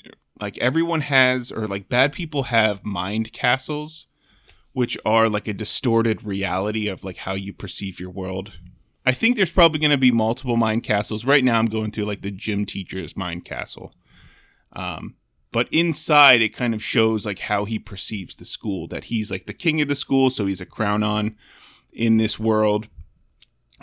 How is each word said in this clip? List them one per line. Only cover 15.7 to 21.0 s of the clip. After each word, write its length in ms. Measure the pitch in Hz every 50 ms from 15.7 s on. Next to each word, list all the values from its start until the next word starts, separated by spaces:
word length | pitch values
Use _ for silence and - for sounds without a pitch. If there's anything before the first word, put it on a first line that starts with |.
inside 680 | - 160 170 175 156 - - - 156 147 143 135 131 117 113
it 60 | 110
kind 260 | - - 127 120 113
of 80 | 107 -
shows, 420 | - - 123 113 113 110 107 101
like, 140 | 110 98 -
how 260 | - - 107 101 104
he 140 | 101 113 104
perceives 560 | - - 104 95 - - 110 101 92 - -
the 100 | - 90
school, 420 | - - - - 110 98 92 80 76
that 160 | 90 78 -
he's, 260 | - 117 110 107 101
like, 160 | 95 95 - -
the 60 | 101
king 280 | - - 156 151 156
of 60 | 147 139
the 80 | 143
school, 340 | - - - 135 135 135 131
so 160 | 123 - 104
he's 160 | 98 98 92
a 40 | 92 -
crown 340 | - - 110 104 104 107